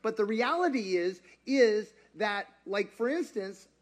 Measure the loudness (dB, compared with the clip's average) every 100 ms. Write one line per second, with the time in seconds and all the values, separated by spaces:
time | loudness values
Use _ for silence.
0 | -4 -2 0 0 0 0 0 0 -2 0
1 | -2 -6 -14 -12 0 4 6 4 -4 _
2 | _ -6 -4 -4 -8 _ -4 -4 -4 -2
3 | -2 -2 -4 -8 -10 -12 -20 _